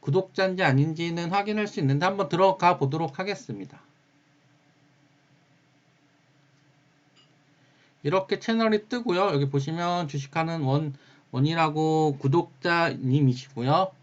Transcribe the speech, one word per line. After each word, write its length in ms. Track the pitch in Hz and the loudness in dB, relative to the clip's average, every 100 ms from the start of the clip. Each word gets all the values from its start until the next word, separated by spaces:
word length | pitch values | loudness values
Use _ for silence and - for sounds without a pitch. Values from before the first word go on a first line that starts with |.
| - | 0
구독자인지 560 | 160 185 - 190 185 | 0 0 -2 -2 2
아닌지는 680 | 170 135 151 160 170 170 170 | 2 4 2 0 -4 -4 -2
확인할 360 | 196 202 214 208 | -2 -2 -2 -2
수 140 | - | -2
있는데 240 | 143 139 175 | 0 2 0
한번 240 | 190 - | -2 -2
들어가 480 | 170 190 190 175 175 | 2 2 4 2 2
보도록 420 | 139 156 160 - | 0 -2 -6 -6
하겠습니다. 600 | 190 196 - 104 98 - _ _ _ _ _ _ _ _ _ _ _ _ _ _ _ _ _ _ _ _ _ _ _ _ _ _ _ _ _ _ _ _ 151 _ _ _ _ _ _ _ _ _ | -8 -8 -10 -12 -12 -18 _ _ _ _ _ _ _ _ _ _ _ _ _ _ _ _ _ _ _ _ _ _ _ _ _ _ _ _ _ _ _ _ _ _ _ _ _ _ _ _ _ _
이렇게 360 | 143 185 190 196 | 0 0 0 -4
채널이 480 | - 226 226 214 - | 0 0 2 0 -2
뜨고요. 460 | 247 240 180 190 | -6 -2 0 2
여기 160 | 143 139 | 2 0
보시면 580 | 139 135 165 175 175 160 | -2 -2 -4 -2 -2 -2
주식하는 540 | 143 139 170 160 165 | -6 -6 -4 -4 -2
원, 320 | 135 139 156 135 _ - _ | 0 0 -2 -8 _ -20 _
원이라고 880 | 127 143 165 160 151 156 156 156 139 | 0 0 2 0 2 0 2 2 0
구독자님이시고요. 1700 | 139 165 - - 175 170 170 - 131 139 135 123 - - 123 156 190 - | 2 0 0 -4 0 2 0 -2 0 2 2 0 -6 -6 0 2 0 -4